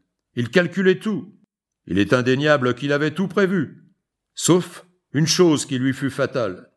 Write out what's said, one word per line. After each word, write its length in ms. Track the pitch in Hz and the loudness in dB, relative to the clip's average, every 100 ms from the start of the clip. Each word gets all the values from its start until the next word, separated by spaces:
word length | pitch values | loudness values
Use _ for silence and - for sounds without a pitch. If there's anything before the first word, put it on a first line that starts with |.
| _ _ _ - | _ _ _ -8
Il 140 | 120 | -2
calculait 480 | 185 175 175 185 185 | 0 0 0 0 0
tout. 420 | 220 190 - - _ _ _ _ - | -2 -6 -8 -20 _ _ _ _ -4
Il 140 | 90 | -2
est 140 | 104 | 2
indéniable 600 | 127 123 131 151 147 139 | 2 2 0 2 2 2
qu'il 180 | 120 143 | -2 -2
avait 220 | 143 151 | -2 -2
tout 140 | 156 196 | -4 -4
prévu. 680 | 202 190 190 127 - _ _ _ _ _ | 0 0 0 -4 -8 _ _ _ _ _
Sauf 540 | - - 180 170 - - _ _ | -6 2 2 2 -12 -20 _ _
une 160 | 135 156 | -2 0
chose 400 | - 175 143 - | 4 4 4 0
qui 100 | 131 | -2
lui 160 | 131 | -2
fut 160 | 131 139 | -2 -6
fatale. » 640 | - 127 139 107 90 - | -4 -4 -2 -6 -6 -16